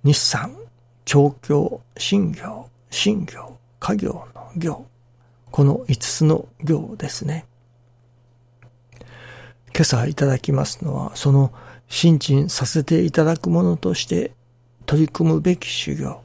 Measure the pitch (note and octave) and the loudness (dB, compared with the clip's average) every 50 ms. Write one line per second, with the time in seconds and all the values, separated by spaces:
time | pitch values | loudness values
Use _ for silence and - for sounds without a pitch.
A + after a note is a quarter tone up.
0 | - C#3 D3 - - - - - - G#3+ C#4 F#4+ A4+ - _ _ _ _ _ _ | 4 2 2 2 0 -2 -2 -2 -6 -8 -12 -16 -20 -20 _ _ _ _ _ _
1 | _ - - C#3+ C#3+ C#3+ C#3 - - - D3 C#3+ - - - - - _ _ - | _ 2 4 4 4 4 2 -4 -4 -2 0 0 0 -2 -6 -10 -14 _ _ -8
2 | - - G3 G3+ F#3+ E3 D3+ - - G#3+ A3 - - - _ _ _ _ - - | -4 0 0 0 0 0 -4 -8 -12 -14 -14 -14 -18 -20 _ _ _ _ -6 -2
3 | - G3+ G#3+ G3+ D#3+ - - - - - - - _ _ _ _ - - G3 G#3 | 0 0 0 0 -4 -8 -12 -16 -18 -20 -20 -20 _ _ _ _ -4 -4 -2 -2
4 | - - - E3+ - - - - - - - F3 E3 E3 C#3+ - - - _ _ | -2 -4 -6 -8 -12 -18 -20 -20 -20 -12 -10 -6 -6 -6 -6 -8 -14 -20 _ _
5 | _ _ _ _ _ _ _ _ _ - - - C#3 C#3 D#3 B3 B3+ - C3 - | _ _ _ _ _ _ _ _ _ -4 2 4 4 4 4 2 0 -2 -2 -2
6 | - - - - E3 D3+ D#3+ - - - _ _ D#3 D3 D#3+ D3 D#3+ - A3 - | -2 -6 -2 2 4 4 4 2 -2 -10 _ _ -2 -2 0 0 -2 -8 -10 -10
7 | - - - - - C#3+ D#3 D#3+ - _ _ _ _ _ _ _ _ _ _ _ | -10 -10 -8 -6 -6 -6 -6 -6 -8 _ _ _ _ _ _ _ _ _ _ _
8 | _ _ _ _ _ _ _ _ _ _ _ _ - - _ _ _ _ - - | _ _ _ _ _ _ _ _ _ _ _ _ -20 -20 _ _ _ _ -20 -20
9 | - - - - - - - - - - - _ _ - - - D#3+ - - A#2 | -20 -20 -20 -20 -20 -20 -20 -20 -20 -20 -20 _ _ -4 0 2 2 4 2 0
10 | A#2+ D3 D3 - C#3+ C#3 C3+ B2+ - - C#3 C3+ C#3+ - - - F3+ D3+ C3+ C#3 | 0 -2 0 0 0 0 0 0 0 0 0 0 0 -2 -6 -8 -6 -6 -4 -4
11 | C3+ - - - - C#3+ C3+ C#3 C3+ C3 - - - - - - _ _ - - | -6 -8 -8 0 2 4 6 6 4 4 0 -10 -20 -20 -20 -20 _ _ -4 4
12 | - E3+ D#3+ C#3 - - C#3 C#3 D3 F#3 - - B2+ - - D#3+ C#3 - E3 E3 | 4 6 4 4 4 2 2 2 2 0 -2 -4 -4 -2 0 -2 0 2 2 2
13 | F3+ D#3+ - - D#3 D#3 E3 D#3+ - F3 E3 E3+ F#3 F3 E3+ D#3+ - - D3+ - | 2 2 2 2 2 2 2 0 0 0 2 2 2 2 0 0 -2 -4 -4 -4
14 | - - - - - - - _ _ _ _ _ _ _ _ _ - - D3 D3+ | -4 -4 -4 -4 -4 -6 -10 _ _ _ _ _ _ _ _ _ -4 0 2 2
15 | D#3+ C#3+ - - E3 D#3+ D#3+ D#3 D#3 F3+ F3+ - - - - - - - C#3+ D#3 | 2 2 0 0 2 2 2 2 2 0 0 0 -4 -8 -8 -6 -6 -6 -6 -6
16 | C#3 C3 - - | -6 -8 -10 -12